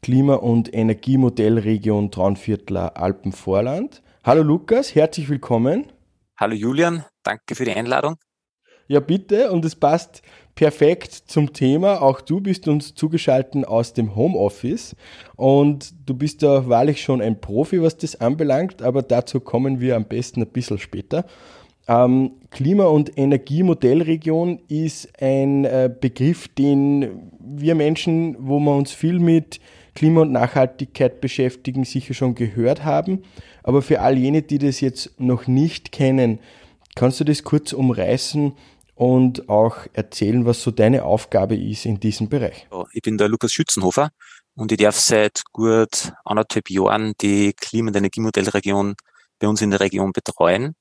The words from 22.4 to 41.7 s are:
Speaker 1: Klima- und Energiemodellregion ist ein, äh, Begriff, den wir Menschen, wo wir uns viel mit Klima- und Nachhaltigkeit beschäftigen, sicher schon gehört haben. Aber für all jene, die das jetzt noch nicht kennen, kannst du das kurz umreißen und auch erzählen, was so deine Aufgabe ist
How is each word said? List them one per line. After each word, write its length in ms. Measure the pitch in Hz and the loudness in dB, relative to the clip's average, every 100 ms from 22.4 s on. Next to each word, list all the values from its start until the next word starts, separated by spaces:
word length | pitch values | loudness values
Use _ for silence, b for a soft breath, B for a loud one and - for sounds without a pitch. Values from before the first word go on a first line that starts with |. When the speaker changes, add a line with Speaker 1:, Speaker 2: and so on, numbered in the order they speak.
| - | -20
Speaker 1:
Klima- 360 | - 139 196 190 | -4 0 4 4
und 300 | 151 147 - | 4 2 0
Energiemodellregion 1500 | 139 139 - 147 185 165 123 143 160 165 160 160 175 175 _ | 2 2 0 0 2 4 4 4 2 -2 0 0 -2 -4 _
ist 420 | 151 160 - - _ | -4 -4 -6 -18 _
ein, 420 | 135 135 139 139 | 0 2 2 2
äh, 300 | 139 131 131 123 | 2 2 0 0
Begriff, 480 | 127 - 170 170 - | -4 0 0 0 -6
den 840 | - 139 143 139 143 127 95 - - | 0 2 4 4 2 -2 -8 -18 -20
wir 360 | 117 143 151 165 | -16 -4 0 2
Menschen, 600 | 147 160 - 165 165 143 | 2 0 0 0 0 -6
wo 180 | 131 143 | -2 0
wir 160 | 147 | 2
uns 160 | 143 139 | 2 0
viel 300 | - 165 175 | -2 -2 2
mit 400 | 170 165 156 - b b b | 4 4 2 -16 b b b
Klima- 280 | - 151 165 | 0 4 4
und 100 | 156 | 4
Nachhaltigkeit 880 | 123 120 143 131 - 135 - 127 123 | 2 0 2 0 -2 -12 -2 -2 0
beschäftigen, 640 | 135 - 127 127 - 131 | -8 -2 -4 -2 -8 -4
sicher 300 | 131 135 - | -4 -4 -6
schon 200 | 131 131 | -4 -2
gehört 500 | 117 117 101 117 147 | -2 -4 -2 -2 -2
haben. 400 | 151 147 175 190 B B B B | -2 -2 0 -4 B B B B
Aber 200 | - 135 | 0 0
für 180 | 135 156 | 2 0
all 180 | 104 135 | 2 2
jene, 240 | 127 151 | 2 0
die 160 | 151 147 | 0 -2
das 220 | 143 131 | -2 0
jetzt 400 | 135 127 - _ | -4 -4 -14 _
noch 260 | 127 120 - | -2 -2 0
nicht 460 | 127 160 - - | 2 2 -2 -16
kennen, 480 | - 135 131 120 107 b b b b b | -2 2 4 2 0 b b b b b
kannst 260 | - 123 131 | -2 -2 0
du 40 | |
das 180 | 151 147 | -2 -2
kurz 280 | - 151 151 | 0 -2 -2
umreißen 840 | 135 131 120 92 151 - 147 147 135 b b b | -2 -2 0 0 0 -2 -2 -2 -4 b b b
und 540 | _ 123 127 127 123 - | _ 2 4 4 0 -2
auch 280 | 107 113 - - | 2 2 0 -12
erzählen, 540 | - 107 - 104 120 120 | -8 -8 -4 0 0 0
was 160 | 117 | 0
so 80 | - | -2
deine 340 | 113 110 131 | 2 4 4
Aufgabe 520 | 64 107 - 107 98 110 | 2 -2 0 -2 0 -2
ist 280 | 98 | -4